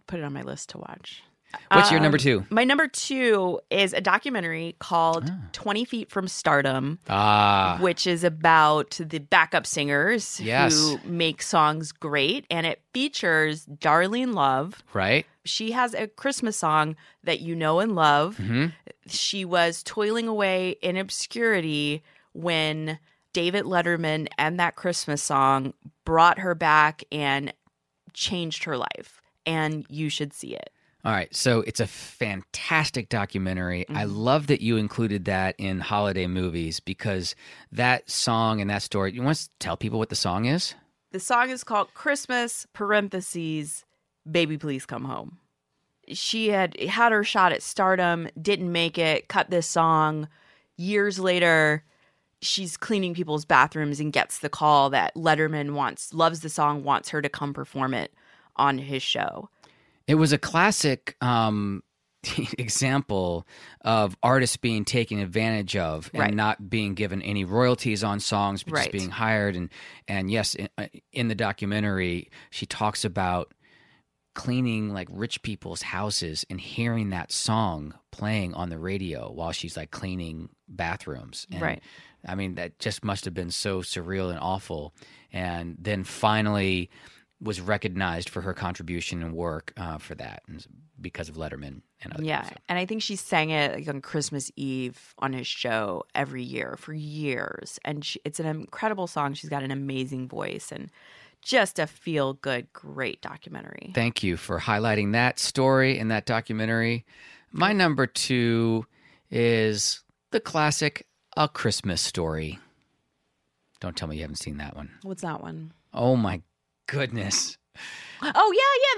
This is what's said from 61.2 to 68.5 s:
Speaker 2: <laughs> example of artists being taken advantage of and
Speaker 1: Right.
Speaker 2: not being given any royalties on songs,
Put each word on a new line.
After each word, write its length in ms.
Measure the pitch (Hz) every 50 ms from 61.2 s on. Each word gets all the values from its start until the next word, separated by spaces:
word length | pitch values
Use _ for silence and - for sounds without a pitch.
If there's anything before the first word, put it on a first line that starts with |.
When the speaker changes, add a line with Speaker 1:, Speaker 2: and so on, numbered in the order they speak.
| 127 123 123 113 113 110 107 104 104 101 98 95 - _ _ _ _ _ _ _ -
Speaker 2:
<laughs> 320 | - - - 123 - - -
example 880 | 123 113 - - 131 131 135 139 135 - 104 95 92 90 85 85 - _ - - - - - _
of 340 | - 110 113 110 107 98 92 - -
artists 340 | 120 131 135 127 120 -
being 280 | - - 120 113 107 101
taken 340 | - - 123 113 - 110 104
advantage 560 | 101 90 87 110 110 113 110 107 98 87 -
of 340 | 101 87 80 78 78 78 - -
and 60 | -
Speaker 1:
Right. 120 | 135 107 104
Speaker 2:
not 360 | 107 107 107 - - 104 92
being 240 | 110 110 107 101 98
given 280 | 90 107 95 95 98
any 220 | - 101 104 101 95
royalties 580 | 90 101 117 127 123 127 - - 123 107 98 110
on 160 | 104 101 101
songs, 440 | - - 110 101 101 101